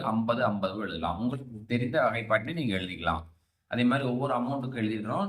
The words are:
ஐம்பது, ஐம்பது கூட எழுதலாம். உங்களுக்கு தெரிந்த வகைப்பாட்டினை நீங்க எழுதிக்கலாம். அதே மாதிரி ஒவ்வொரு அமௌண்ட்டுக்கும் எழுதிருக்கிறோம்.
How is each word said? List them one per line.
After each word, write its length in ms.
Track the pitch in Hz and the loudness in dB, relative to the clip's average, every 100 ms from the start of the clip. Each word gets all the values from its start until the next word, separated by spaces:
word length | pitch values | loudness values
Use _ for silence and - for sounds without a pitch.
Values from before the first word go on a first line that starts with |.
ஐம்பது, 360 | 127 110 113 120 | 2 2 2 2
ஐம்பது 280 | 117 104 95 | 2 2 -2
கூட 120 | 101 98 | -2 -4
எழுதலாம். 340 | 82 85 85 | -2 -2 0
உங்களுக்கு 420 | 123 131 120 110 110 | -2 -2 -6 -12 -2
தெரிந்த 300 | 120 - 156 | 0 0 2
வகைப்பாட்டினை 520 | 120 117 110 110 120 | 2 2 2 0 0
நீங்க 200 | 170 127 95 | -2 0 0
எழுதிக்கலாம். 460 | 92 85 85 80 80 - _ _ _ | -2 -2 -2 -2 -4 -16 _ _ _
அதே 140 | 120 | 2
மாதிரி 200 | 123 135 127 | 4 4 2
ஒவ்வொரு 240 | 123 139 | 0 0
அமௌண்ட்டுக்கும் 480 | 123 123 139 131 123 | 0 0 -2 -2 -2
எழுதிருக்கிறோம். 460 | 107 110 110 156 | 0 0 -2 -2